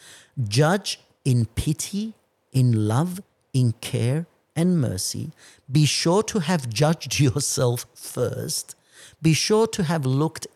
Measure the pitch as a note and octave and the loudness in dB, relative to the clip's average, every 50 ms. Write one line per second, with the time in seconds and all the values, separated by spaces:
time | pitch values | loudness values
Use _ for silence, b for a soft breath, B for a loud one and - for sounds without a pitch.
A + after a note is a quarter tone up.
0 | B B B B B B B B A#2+ G2+ G#2 B2+ D3+ D#3 F#3 G#3 F#3+ - - - | B B B B B B B B -6 0 2 4 4 4 2 0 -2 -6 -10 -10
1 | _ _ _ _ - C3 B2+ A#2+ A2+ - _ - - D3+ D#3 - - - - G3 | _ _ _ _ 0 2 2 2 2 0 _ -4 -4 -4 -4 -4 -6 -8 -6 -6
2 | A3 A3 G#3+ _ _ _ _ _ _ _ - C3+ B2+ B2 A#2 G#2+ G#2+ G#2+ G#2+ C3 | -6 -8 -10 _ _ _ _ _ _ _ 0 2 4 4 4 2 2 0 0 0
3 | E3 F3+ F3+ F#3 - _ _ _ _ _ - C3 B2+ A#2 A2 - - - - A2+ | 0 -2 -4 -10 -14 _ _ _ _ _ -2 0 0 0 0 -4 -6 -6 -4 -2
4 | A2+ A#2+ C3+ D#3 E3+ - _ _ _ _ - D3+ E3+ F#3 F3+ E3 B2+ - - F#2 | -2 -2 -2 -2 -4 -8 _ _ _ _ -4 0 0 2 2 2 0 0 -2 -4
5 | - - - A#2 A2+ D#3+ - B B B B B B B B2+ D3+ D3+ C3 - - | -6 -6 -6 -8 -8 -10 -12 B B B B B B B 2 4 4 4 2 0
6 | - E3 F3 G3+ G#3+ A3 - G#3+ D3+ D3 F#3 E3 B2+ A#2 G#2+ G#2 D3+ D3+ E3+ - | 0 2 2 2 0 0 -2 -2 0 0 0 -2 -2 -4 -2 2 2 2 2 0
7 | - C3+ - - D3 C3 - D3 C#3+ - - - C3 B2 A#2+ B2 - - _ - | -4 -4 0 2 2 2 2 0 -2 -2 -2 0 0 0 0 -2 -6 -12 _ -20
8 | - - - C3 B2 - - - - D#3 - - - - - B B B B B | -18 -12 -6 -4 -4 -4 -4 -6 -6 -6 -6 -8 -8 -10 -16 B B B B B
9 | B B B B D3+ D#3+ D#3 - - - G#3+ G#3+ A3+ A3 - - F3+ D3 E3+ D#3 | B B B B 2 2 2 2 2 2 2 2 2 2 0 -2 -2 0 0 0
10 | C3+ C3 C3 C3+ D#3 D#3+ - - - - _ | 0 0 2 2 0 0 -2 -6 -14 -10 _